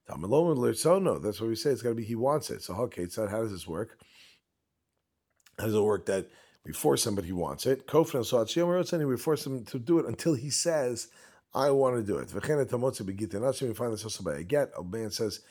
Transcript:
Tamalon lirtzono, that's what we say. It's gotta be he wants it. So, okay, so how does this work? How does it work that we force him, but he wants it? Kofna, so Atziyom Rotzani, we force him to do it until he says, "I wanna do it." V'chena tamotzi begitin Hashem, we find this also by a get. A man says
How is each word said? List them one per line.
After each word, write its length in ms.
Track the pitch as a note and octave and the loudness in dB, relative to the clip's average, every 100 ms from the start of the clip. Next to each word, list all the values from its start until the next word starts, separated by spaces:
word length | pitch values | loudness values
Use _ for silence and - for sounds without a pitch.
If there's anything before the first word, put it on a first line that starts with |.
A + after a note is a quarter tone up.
| - | -14
Tamalon 480 | C#2+ F2+ C#3 E3+ C#3 | -8 2 4 4 4
lirtzono, 680 | A#2+ A2+ D#3 F#3+ F3 D#2 | 2 2 4 4 4 0
that's 160 | F#2 G#2 | -2 -2
what 80 | A2+ | -2
we 80 | A2+ | 0
say. 140 | D3 | 0
It's 120 | A#2+ | 0
gotta 140 | A#2+ A#2 | 0 -2
be 80 | |
he 120 | G#2+ A2+ | -2 0
wants 340 | C3 D3+ - | 2 0 -2
it. 140 | A2+ | -8
So, 100 | - | -8
okay, 340 | F#2 A#2+ - F2 | -4 -4 -4 -6
so 200 | - G#2 | -4 -2
how 160 | G#2+ | -2
does 100 | A2+ | -4
this 120 | F#2 E2+ | -6 -8
work? 320 | E2 A2+ - _ - - _ _ _ _ _ _ _ _ _ _ _ _ - | -6 -8 -10 _ -20 -20 _ _ _ _ _ _ _ _ _ _ _ _ -4
How 100 | A2 | 0
does 80 | G#2+ | 4
it 60 | |
work 240 | G#2 G2 - | 4 2 2
that 200 | G2 - - _ _ - | 0 -2 -14 _ _ -12
we 80 | |
force 320 | D#2+ D3+ C3+ A2+ | 0 2 2 2
him, 80 | |
but 120 | G2+ E2+ | -2 -2
he 60 | |
wants 360 | F2+ D#2 C#2 A#2+ | -2 -2 -2 0
it? 180 | C3+ - | -2 2
Kofna, 400 | D3+ D#3+ C3+ G#2+ | 4 4 0 2
so 120 | B2 | 2
Atziyom 280 | A2+ E3+ F3 | 2 2 2
Rotzani, 420 | F3+ E3+ F3 C#3+ | 2 0 0 0
we 100 | A#2+ | 0
force 280 | - D3+ C#3+ | 0 0 -2
him 180 | C3 G#2+ | -6 -6
to 120 | C3+ | -8
do 220 | A#2+ E3 | 2 2
it 80 | C3 | 2
until 260 | A2+ E3+ | -2 0
he 160 | C3 C#3 | 0 0
says, 600 | - E3+ D#3 B2+ A#2 - - - - _ | -2 0 0 0 -4 -8 -16 -20 -20 _
"I 160 | - C#3+ | 2 4
wanna 320 | C#3 B2+ B2 | 6 4 2
do 160 | G#2 D#2+ | 0 -2
it." 120 | - | -2
V'chena 360 | F#2 B2 D3+ A#2+ | -6 0 0 2
tamotzi 380 | A#2+ C3 - G2 | 0 0 -2 -6
begitin 380 | G2 A2 G2+ | -6 -6 -2
Hashem, 240 | B2+ C3 C3 | 0 0 -4
we 80 | A2 | -2
find 180 | A#2+ | -4
this 100 | G#2+ | -4
also 200 | G#2+ - | -6 -6
by 140 | F2+ C#2+ | -4 -4
a 60 | |
get. 280 | F2 C#3+ C3+ - | 0 2 0 -4
A 80 | |
man 280 | F2+ A2+ A2 | -8 -6 -6
says 300 | - A2 - - | -4 -4 -4 -14